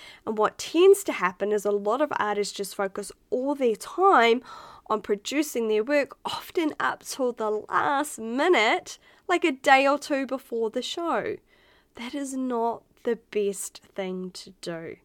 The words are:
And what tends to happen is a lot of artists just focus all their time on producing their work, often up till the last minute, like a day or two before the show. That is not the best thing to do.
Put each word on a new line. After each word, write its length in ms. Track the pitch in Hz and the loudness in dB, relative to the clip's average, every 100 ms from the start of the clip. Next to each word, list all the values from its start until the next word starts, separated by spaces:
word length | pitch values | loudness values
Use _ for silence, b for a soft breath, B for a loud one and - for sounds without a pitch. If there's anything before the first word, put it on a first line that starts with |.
| B B | B B
And 140 | - 214 | -6 0
what 200 | 214 - | 0 0
tends 460 | - 320 381 392 | -2 6 8 6
to 80 | - | 2
happen 400 | 254 185 185 202 | -2 -2 -2 -2
is 120 | 208 | 0
a 80 | 208 | 0
lot 280 | 208 208 254 | 0 0 0
of 120 | 294 - | 0 0
artists 380 | 208 208 202 - | 0 -2 -2 -6
just 180 | 196 | -8
focus 380 | - 196 202 202 - _ | -4 -4 -6 -12 -16 _
all 240 | 254 277 | -2 -2
their 200 | 277 247 | 0 0
time 680 | 208 - - 381 302 233 247 B B B B - | 0 -4 2 6 8 6 4 B B B B -4
on 140 | 214 | -4
producing 640 | - 202 - 277 302 240 220 | -2 -4 -2 -2 -2 -2 0
their 160 | 214 | 0
work, 320 | 233 294 262 - | 2 0 0 -6
often 480 | - - - - 311 - | -10 -10 -6 -2 -2 -2
up 220 | 254 - | -4 -4
till 280 | - - 247 | -8 -4 -4
the 180 | 233 214 214 - | -2 -2 -2 -2
last 500 | - - 277 294 - | 0 2 0 -2 -8
minute, 800 | 226 254 339 285 220 359 - - b b - | -6 0 2 4 4 0 -4 -18 b b -4
like 160 | 349 | 0
a 80 | 330 | 0
day 340 | 262 285 269 277 | 0 6 6 6
or 120 | 285 | 2
two 260 | - 269 | 0 -2
before 460 | 262 262 - 233 220 | -2 -6 -6 -4 -4
the 120 | 247 | -4
show. 540 | - - 339 226 - - b b b b b - | -6 -6 -4 -2 -4 -8 b b b b b -14
That 180 | 240 | -10
is 200 | 285 269 | -8 -6
not 480 | 262 254 240 233 220 _ _ | -6 -4 -2 -2 -4 _ _
the 160 | 240 226 _ | -4 -4 _
best 520 | 208 202 190 - - _ | -2 -2 -4 -10 -16 _
thing 360 | - 185 185 185 | -8 -6 -6 -10
to 200 | - - - | -12 -18 -14
do. 360 | 185 165 165 - | -12 -10 -12 -16